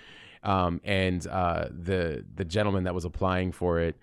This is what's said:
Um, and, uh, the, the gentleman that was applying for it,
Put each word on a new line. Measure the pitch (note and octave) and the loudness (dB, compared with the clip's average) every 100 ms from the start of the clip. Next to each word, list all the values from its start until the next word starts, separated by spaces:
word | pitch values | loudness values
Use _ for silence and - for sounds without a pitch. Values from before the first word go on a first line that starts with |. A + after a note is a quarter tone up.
| - - - - | -20 -20 -20 -8
Um, | G#2+ F#2+ F2 F2 | 0 2 2 0
and, | - G2 F#2 F2+ D#2+ | 0 2 2 0 -2
uh, | F#2 F2 E2 - | 0 0 0 -4
the, | - F2 F#2+ E2+ C#2 G1+ | -6 -2 0 0 -4 -8
the | C2 | -6
gentleman | F2 G2 G#2 G2 F2+ | -2 0 2 2 0
that | F2+ | -2
was | E2+ | -4
applying | - F#2+ F#2 F#2 | -2 0 2 0
for | - F2 E2 | 0 0 2
it, | E2 - | 0 -2